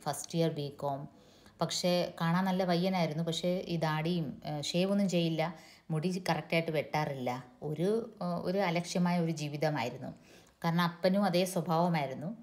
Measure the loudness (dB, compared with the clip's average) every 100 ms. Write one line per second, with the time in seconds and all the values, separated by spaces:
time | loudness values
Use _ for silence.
0 | -6 -6 -4 0 2 0 -6 -6 -6 -6
1 | -10 -16 -20 -20 -12 -4 -2 0 2 2
2 | 0 -2 0 2 2 2 2 2 2 2
3 | 0 0 -2 0 0 -2 -2 0 0 0
4 | 0 0 -2 -6 -8 -6 -2 0 2 2
5 | 2 4 2 2 -2 -4 -18 -16 -6 -2
6 | 0 -2 -2 -2 0 0 0 -2 0 0
7 | 0 -2 -4 -4 -8 -10 -6 0 0 0
8 | -2 -6 -4 -4 -2 0 2 0 0 0
9 | 2 2 0 -2 -4 -2 0 0 -4 -6
10 | -12 -14 -20 -20 -20 -4 0 2 0 2
11 | 2 4 4 4 2 0 2 2 4 2
12 | 0 -4 -8 -10